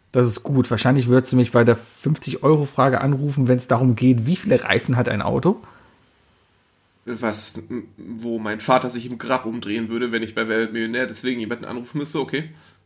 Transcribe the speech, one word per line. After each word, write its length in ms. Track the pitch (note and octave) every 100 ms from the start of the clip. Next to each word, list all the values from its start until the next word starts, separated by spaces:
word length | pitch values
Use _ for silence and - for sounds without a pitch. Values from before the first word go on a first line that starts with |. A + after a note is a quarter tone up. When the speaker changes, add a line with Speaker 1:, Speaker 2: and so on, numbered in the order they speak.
| _
Speaker 1:
Das 120 | B2 B2
ist 160 | G#2+
gut. 300 | - C3+ A#2+
Wahrscheinlich 360 | A2+ B2+ C#3 A#2+
würdest 260 | B2+ B2
du 20 | B2+
mich 160 | A#2+
bei 140 | B2 A#2
der 100 | A#2
fünfzig-Euro-Frage 1300 | - - D3 D3+ - - C#3 D3+ C#3+ - C3+ B2
anrufen, 480 | C3+ C#3 D3 C3+ B2
wenn's 180 | B2+ -
darum 300 | A#2 B2+ A2+
geht, 280 | B2+ B2 A2+
wie 100 | F#3
viele 260 | G#3 C3
Reifen 320 | - - - B2
hat 140 | A#2+
ein 120 | G#2
Auto? 400 | - C3 E3+ A3 - - _ _ _ _ _ _ _ _ _ _ _ _ A#2+
Speaker 2:
Was, 580 | A2+ A#2 G#2 - A2+ - A#2+ - -
wo 420 | F#2+ A2+ A#2 A2+
mein 220 | G#2+ G#2+
Vater 280 | - B2+ B2+
sich 160 | A#2+ A#2+
im 120 | A#2+
Grab 280 | A#2 B2+ A2
umdrehen 440 | A#2 G2+ A2+ A2
würde, 240 | A#2 B2
wenn 100 | A2+
ich 100 | A2+
bei 140 | G#2+ A2+
Wer 120 | A2
wird 140 | A2
Millionär 320 | A2+ A2+ A#2+ B2+
deswegen 360 | A2 B2+ A#2+
jemanden 240 | G#2+ A#2+ -
anrufen 320 | A#2+ A#2+ D3+
müsste, 220 | D3 D#3
okay. 300 | C3 C3+ D#3 - _ _